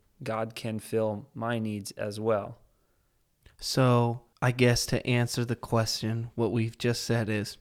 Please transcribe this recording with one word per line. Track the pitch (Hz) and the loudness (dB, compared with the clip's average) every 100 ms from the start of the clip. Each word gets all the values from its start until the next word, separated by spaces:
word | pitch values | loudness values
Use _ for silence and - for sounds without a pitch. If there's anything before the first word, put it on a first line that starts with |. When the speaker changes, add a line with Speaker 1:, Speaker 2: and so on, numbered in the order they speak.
| _ _ | _ _
Speaker 1:
God | 120 110 113 | -6 -4 -4
can | - 113 110 | -6 -6 -6
fill | - 113 110 104 - | -2 0 2 -2 -8
my | - 113 117 | -6 -2 -2
needs | 110 104 98 | -2 -4 -6
as | - 107 107 | -6 -6 -2
well. | 110 107 101 123 _ _ _ _ _ _ _ _ - _ | 0 0 0 -12 _ _ _ _ _ _ _ _ -20 _
Speaker 2:
So | - - 127 120 120 120 - _ | -2 2 6 6 4 -2 -10 _
I | 127 | 0
guess | 123 120 120 - | 4 4 4 2
to | 123 - | -2 0
answer | 123 117 - | 0 0 -2
the | 120 113 | -2 -4
question, | - 117 110 - 110 113 117 | 0 0 0 -2 -2 -4 -4
what | - 113 | -2 0
we've | 117 113 - | 2 -2 -2
just | 120 117 | -2 -2
said | - 117 107 | 0 0 0
is | 107 101 - | -2 -4 -6